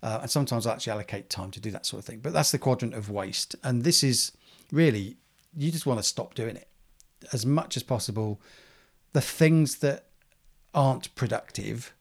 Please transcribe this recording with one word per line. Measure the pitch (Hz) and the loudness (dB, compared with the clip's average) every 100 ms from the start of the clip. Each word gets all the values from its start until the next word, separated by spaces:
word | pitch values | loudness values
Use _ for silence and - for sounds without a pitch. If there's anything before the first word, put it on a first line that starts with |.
Uh, | - 110 | -4 -4
and | 131 | -2
sometimes | - 135 117 117 | 0 0 0 -2
I | |
actually | 110 - | -4 -4
allocate | 107 101 98 - | -6 -6 -10 -8
time | 98 95 | -8 -8
to | - | -10
do | 110 | -10
that | 95 | -6
sort | - 104 | -8 -8
of | - | -12
thing. | 110 | -10
But | 131 | -2
that's | 160 151 | 2 2
the | 143 | 2
quadrant | - 123 123 | 2 2 0
of | 110 104 | -4 -6
waste. | 101 98 92 - - | -4 -4 -4 -6 -6
And | 135 123 | -2 2
this | 131 170 | 4 4
is | 139 120 - - _ - _ | 4 2 0 -4 _ -20 _
really, | 143 165 107 98 - _ _ _ | 4 4 4 -2 -10 _ _ _
you | 165 147 | -4 -2
just | 165 | 0
wanna | 143 127 | 0 0
stop | 123 - 98 | 0 -4 -6
doing | - 117 101 | -6 -6 -6
it | - _ _ _ - _ - | -16 _ _ _ -20 _ -6
as | 127 | -2
much | 120 147 - - | 2 2 0 -8
as | |
possible. | - 123 - 107 107 104 - - - - _ _ _ | -2 -2 -2 -2 -2 -4 -10 -20 -20 -20 _ _ _
The | - | -2
things | - - 160 160 147 - | -2 4 6 6 4 2
that | 143 139 _ _ _ _ _ _ _ | -2 -2 _ _ _ _ _ _ _
aren't | - 135 131 - - | 2 4 2 -4 -4
productive | 123 117 - - 104 113 127 _ | -2 -2 -4 -8 -6 -6 -10 _